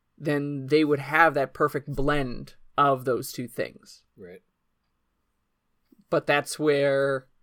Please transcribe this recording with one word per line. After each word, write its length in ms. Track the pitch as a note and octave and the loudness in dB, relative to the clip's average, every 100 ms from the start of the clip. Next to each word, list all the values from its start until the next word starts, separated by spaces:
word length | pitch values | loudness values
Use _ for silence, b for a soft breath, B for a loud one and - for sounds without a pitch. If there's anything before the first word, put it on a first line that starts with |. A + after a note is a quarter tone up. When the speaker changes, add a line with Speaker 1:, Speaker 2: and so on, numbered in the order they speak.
| _ _ | _ _
Speaker 1:
then 520 | D3 C#3+ C#3+ C#3+ C3+ | -4 -2 -4 -6 2
they 160 | D3+ | 2
would 160 | D3 C#3+ | 4 0
have 340 | C3+ D#3 E3 | 0 4 4
that 180 | C#3+ C3+ | 2 -4
perfect 400 | - D3+ D3 D3 | -2 -2 -2 -6
blend 600 | C#3 C#3 D3 B2+ - C#3 - - - | -2 0 0 -2 -8 -14 -20 -6 2
of 260 | C#3+ C3 | 2 2
those 280 | B2+ A#2 C3+ | 0 -2 -4
two 140 | - A#2+ | -10 -10
things. 560 | - B1+ - - - _ - | -8 -8 -10 -20 -20 _ -20
Speaker 2:
Right. 260 | F2 F#2+ _ _ _ _ _ _ _ _ _ _ _ _ _ _ _ _ _ | -20 -20 _ _ _ _ _ _ _ _ _ _ _ _ _ _ _ _ _
Speaker 1:
But 180 | E3 - | -2 0
that's 320 | C#3+ - - | 0 -2 -2
where 680 | D3+ C#3+ C#3 C#3 C#3 C3 - _ | 0 2 2 2 0 -2 -8 _